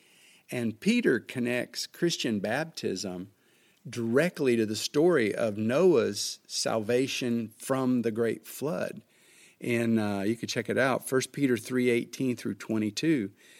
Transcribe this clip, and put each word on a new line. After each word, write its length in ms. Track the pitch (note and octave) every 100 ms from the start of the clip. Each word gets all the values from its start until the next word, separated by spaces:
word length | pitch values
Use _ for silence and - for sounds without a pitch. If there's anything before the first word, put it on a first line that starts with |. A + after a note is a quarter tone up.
| _ _ _ _ -
And 280 | B2+ A#2 G#2+
Peter 400 | - A#3+ A#3 B2
connects 680 | - - A#2+ B2 A#2 - -
Christian 520 | - E3+ E3 C3+ G#2+
baptism 960 | G2+ B2 D#3+ - G#2+ F#2+ G2 F2+ G2 _ _ _ _ _ -
directly 680 | A#2 A2+ A#2+ F3 - C#3 A#2+
to 80 |
the 120 | G#2+ G#2+
story 580 | - C#3+ E3+ E3 A2
of 240 | - A2+ G2+
Noah's 800 | A2 C3+ F#3 D3 G#2 G2+ - - -
salvation 1000 | - - A2+ G#2+ B2 C3+ - B2+ A#2 A2 -
from 440 | - C3 C3 B2+
the 80 | A2+
great 360 | A2 A#2 G#2 -
flood. 560 | - C3+ F3 - - - _ _ - - -
And, 380 | - A#2 A#2 A2+
uh, 240 | G#2+ G2+ G2
you 100 | A#2
can 120 | A2
check 200 | - A2
it 100 | G#2+
out, 300 | C3 A#2+ -
First 240 | C3 B2
Peter 240 | - C#3 A#2+
three 320 | - B2+ B2
eighteen 480 | A#2+ A#2 - C3 A#2+
through 180 | A#2
twenty-two. 760 | G#2 - A2 G#2+ G#2 D#3 D#3 G2+ - - -